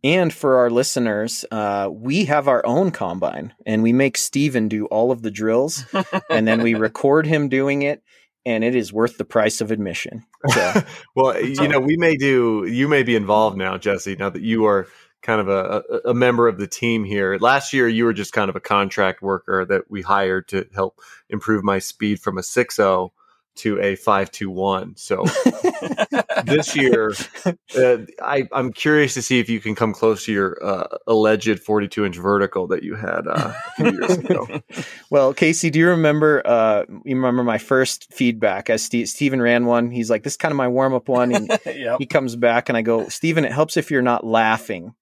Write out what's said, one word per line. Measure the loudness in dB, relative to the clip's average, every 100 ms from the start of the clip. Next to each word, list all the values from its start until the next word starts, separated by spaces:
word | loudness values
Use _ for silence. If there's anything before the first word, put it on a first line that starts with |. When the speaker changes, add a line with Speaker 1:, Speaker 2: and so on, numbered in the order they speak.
Speaker 1:
And | 2 2 2
for | 0 2 4
our | 4
listeners, | 2 0 -2 -2 -2 -4 -6 -8
uh, | -4 -2 -2 -4
we | -6 -4 -2 0
have | 0 2
our | 2 2
own | 0 0
combine, | -2 -6 -4 -4 -4 -12 _ -4
and | 0
we | 4
make | 4 2 0
Steven | -4 -2 0 0 -2
do | -2 -2
all | 0 0
of | 0
the | -4
drills, | -4 0 0 0 -4 -6
Speaker 2:
<laughs> | -6 -4 -6 -2
Speaker 1:
and | 0 2
then | 2
we | 2 0
record | -2 0 2 2 2
him | 0 0
doing | 0 0 0
it, | -2 -4 _ _ _ _ -4
and | 0
it | 2 0
is | -2
worth | 0 0 -2
the | -2
price | 2 2 0
of | -4
admission. | -4 -4 -6 -10 -12 -18 _ 0
So | 2 2 0 -4 -14
Speaker 3:
<laughs> | -8 0
Well, | 2 2
you | -2 0 2
know, | 2
we | 0 2
may | 2 2
do, | 2 4 2 0 -2
you | -2 2
may | 2
be | 4 2
involved | 4 4 4 2
now, | -4 -2
Jesse, | -2 -2 -4 -6
now | -6
that | -4
you | -2 2 4
are | 2 0 -14 _ _
kind | -2 0
of | 2
a, | 0 0 -4 -4 -4 -2
a, |
a |
member | 2 4 4 2
of | 2
the | -8
team | -4 -2 -2
here. | -2 -2 -2 2
Last | 2 2 0
year, | 0 2
you | 2 0
were |
just | 0 -4
kind | -2 -2
of | -4
a |
contract | 0 0 2 0 0 0
worker | -4 -6 -2 -4 0
that | -2 -2
we | -10
hired | -2 0 2 -2 -4
to | -6 -6
help | -4 -6 _ -20 -20 _
improve | -10 -2 -2
my | 0 -2
speed | -4 -6 -4 -2
from | -4 -6
a |
six | -4 -2 -2 2
oh | 2 2 -2 _ _ _ _ -6
to | -4 -2
a | -2 -2
five | 0 0 0
two | -6 -8
one. | -4 -2 -2 -4 -16
So | -6 -2 -2
<laughs> | 2 0 2 -4 -4 -8 -4 -2 -2 -2 -4 0
this | 0 0 0
year, | 2 2 -2 -6 -12 -6 -6 -6 _ 2
uh, | 2 2 -2 -10
I, | -4 -4 -4
I'm | -4 -6
curious | -2 2 2 2 -2
to |
see | 0 0
if | 0
you | -4
can | -4 -2
come | -2
close | 2 0 0 -2
to |
your, | -2 -2 -2
uh, | -4 -4 -6 -8 0
alleged | 4 4 2 2 -2
forty-two | 0 0 0 -2 -4
inch | -2
vertical | 0 2 2 -2 -2
that | -4
you | -4 -8
had, | -6 -6 -2
uh, | -4 -4
a | -6 -12 0
few | 0
years | 0 0 0
ago. | -2 -8 -6
Speaker 1:
<laughs> | -10 -12 -14 -14 -16 -2
Well, | 2 2
Casey, | 2 0 2 0
do | 2
you | 4
remember, | 4 2 4 4 2 2
uh, | 2 4 2 -2 -10
you | -4 -2
remember | 0 0
my | 0 -2
first | 0 2 2 -2 -12
feedback | -2 0 2 0 0 -2
as | -2
Ste-, | 0 -4 -4
Steven | -2 -2 2
ran | 2 4 4
one? | 2 2
He's | -2 -2
like, | -2
"This | -2
is | -4
kinda | -2 0
my | 0
warm-up | 2 0 0 0
one." | 0 2
And | 0 0
Speaker 2:
<laughs> | -4 -4
Yep. | -8 -4 -4
Speaker 1:
he | 0
comes | 0 0 0
back | 2 2 0
and | -2
I |
go, | 2 0 -2
"Steven, | -2 0 0
it | 0
helps | 0 0 0
if | 0
you're | 0
not | 2 0 2
laughing | 2 4 2 -2 -10 -10 -20